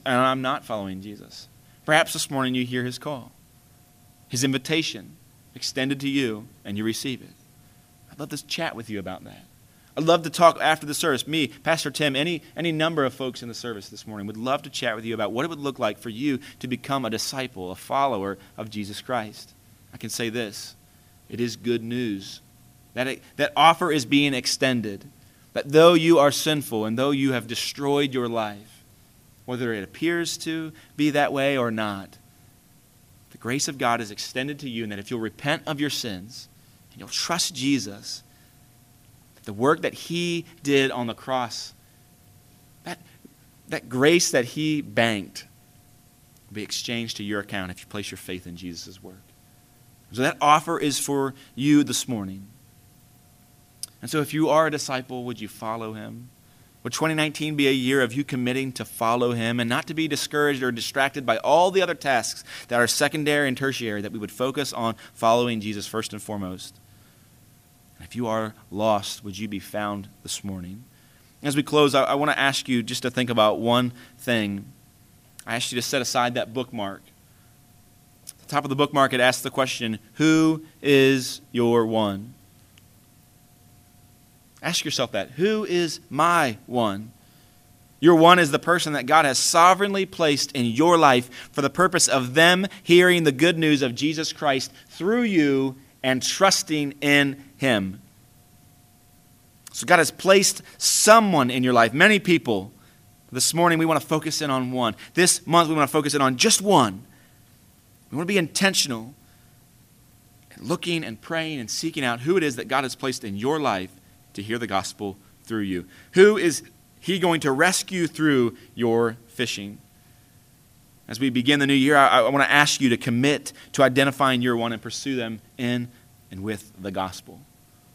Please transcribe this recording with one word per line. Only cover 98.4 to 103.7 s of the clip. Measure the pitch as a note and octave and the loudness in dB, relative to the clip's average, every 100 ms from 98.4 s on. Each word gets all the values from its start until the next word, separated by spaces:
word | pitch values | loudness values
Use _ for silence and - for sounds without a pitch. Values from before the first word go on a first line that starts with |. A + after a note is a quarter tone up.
| _ _ _ _ _ _ _ _ _ _ _ _ - | _ _ _ _ _ _ _ _ _ _ _ _ -14
So | - B2 | -6 4
God | F3 | 6
has | D3 | 6
placed | - F#3 G3 F#3+ - - - | 2 4 6 4 -2 -12 -4
someone | - - G#3 A3+ G#3 D#3+ B2 | -2 4 8 8 8 4 2
in | B2+ | 2
your | B2+ | 4
life, | A#2+ A#2 | 6 6
many | C3+ G3 G#3 | 6 6 6
people. | - E3 - G2+ G2+ - - _ _ _ _ | 4 2 2 -2 -4 -14 -20 _ _ _ _
This | B2+ - | -2 0
morning | E3 F3 | 4 4